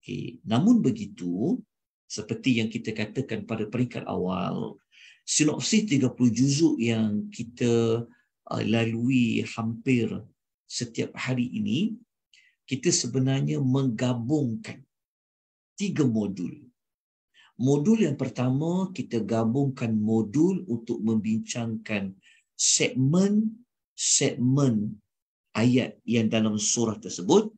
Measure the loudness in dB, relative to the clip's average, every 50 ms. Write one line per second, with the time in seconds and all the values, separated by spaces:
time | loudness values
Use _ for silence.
0 | _ -10 -10 -10 -10 -10 -14 -14 _ 0 0 2 4 6 6 6 4 2 0 0
1 | -6 -12 -12 -8 -6 -4 -4 -2 0 0 -2 -2 -4 _ _ _ _ _ _ _
2 | _ _ -12 -12 -8 -8 -8 -2 2 2 2 2 2 -2 -4 -6 -8 -6 -6 -6
3 | -6 -6 -4 -6 -6 -4 -6 -8 -6 -6 -6 -6 -6 -4 -2 -2 -2 -2 -4 -8
4 | -8 -6 -4 -4 -2 -2 -2 -4 -4 -4 -4 -6 -6 -8 -10 -14 _ _ _ -20
5 | -20 -20 -20 _ _ -4 0 2 2 2 0 -2 -4 2 2 2 2 2 2 2
6 | 2 0 0 2 2 2 4 4 2 2 4 4 4 2 2 2 0 0 0 2
7 | 0 0 0 -2 -4 -6 -8 -12 -12 -12 -6 -2 0 2 2 4 2 2 0 0
8 | -2 -6 -14 _ _ _ _ _ _ -8 -6 -4 -2 0 2 2 2 0 -2 -2
9 | 0 2 2 2 2 2 0 -2 -4 -4 -6 -6 -4 -4 -4 -4 -2 0 2 2
10 | 2 -2 -4 -8 -10 -14 _ _ _ _ _ _ _ _ -8 -8 -8 -8 -6 -6
11 | -6 -6 -6 -8 -4 -4 -2 -2 -2 -4 -4 -4 -2 -2 0 0 -2 -2 -4 -8
12 | _ _ _ _ _ _ _ _ _ _ _ _ _ -8 -8 -2 0 0 0 0
13 | -2 -2 -2 0 0 2 2 0 0 -2 -2 0 0 2 2 2 2 0 0 0
14 | -2 -2 -2 -2 -2 0 0 0 0 -2 -4 -6 -8 -12 -14 -16 -18 _ _ _
15 | _ _ _ _ _ _ _ _ _ _ _ _ _ _ _ -6 -6 -4 0 2
16 | 2 2 2 0 -2 -2 -4 -6 -8 -8 -8 -12 -20 -20 _ _ _ _ _ _
17 | _ _ _ _ _ _ _ _ -20 _ _ _ 2 2 2 4 4 4 4 4
18 | 4 0 0 -2 -4 -6 -4 -2 0 0 0 0 0 0 0 0 -2 -2 -4 -8
19 | -8 -4 -4 -4 -2 0 0 0 2 2 2 2 0 0 -2 -2 -2 0 0 0
20 | 2 2 2 2 2 2 2 2 4 4 2 0 -4 -4 -6 -6 -4 -6 -6 -2
21 | 0 0 0 0 0 0 -2 -2 -2 -4 -6 -6 -4 -4 -6 -8 -6 -6 -6 -4
22 | -4 -6 -10 -12 _ _ _ _ _ _ _ -4 0 0 2 2 2 0 2 2
23 | 2 2 4 4 4 4 4 2 2 0 -4 -8 -20 _ _ _ _ _ _ -6
24 | -2 0 2 2 2 0 0 0 0 2 2 4 4 2 2 0 -2 -4 -8 -10
25 | _ _ _ _ _ _ _ _ _ _ _ 2 4 4 4 4 2 0 -6 _
26 | _ 0 2 2 2 2 2 2 2 2 0 0 0 0 0 2 2 0 0 -4
27 | -8 -12 -10 -8 2 4 6 6 4 2 -6